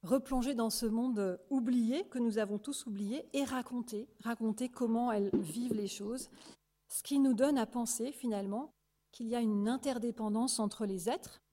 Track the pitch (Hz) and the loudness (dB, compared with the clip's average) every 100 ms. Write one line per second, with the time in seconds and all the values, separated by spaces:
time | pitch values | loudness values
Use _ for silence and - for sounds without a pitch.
0 | 175 262 269 262 247 247 226 - 233 226 | 2 0 2 0 0 2 0 0 0 0
1 | 254 220 196 180 - 269 233 247 226 269 | 0 0 0 -2 -2 0 2 2 4 2
2 | 403 262 233 214 208 208 208 285 - 202 | -2 0 0 2 0 -2 -4 -8 -6 -4
3 | 202 262 - 277 277 262 240 247 240 214 | -2 -4 -2 -2 0 -2 -4 -6 -4 -6
4 | 233 - 226 233 226 214 202 - 240 226 | -8 -10 -6 -2 -2 0 -4 -2 2 2
5 | 240 214 202 - 160 190 247 214 202 - | 2 2 2 2 0 -2 -2 0 -2 -4
6 | 202 254 - - - - _ _ _ - | -6 -6 -8 -16 -20 -20 _ _ _ -8
7 | - 277 269 220 277 285 220 247 226 - | 0 4 6 6 4 4 2 -2 -2 -2
8 | 240 285 240 208 196 202 302 _ _ _ | -4 -4 -2 -2 -2 -4 -6 _ _ _
9 | _ - 233 240 226 208 208 254 277 247 | _ -10 -4 0 2 2 2 0 -2 -2
10 | 233 226 214 208 254 - 214 - 214 196 | -2 -2 -2 0 0 2 0 -2 -4 -2
11 | 170 320 - - _ | -2 -4 -6 -20 _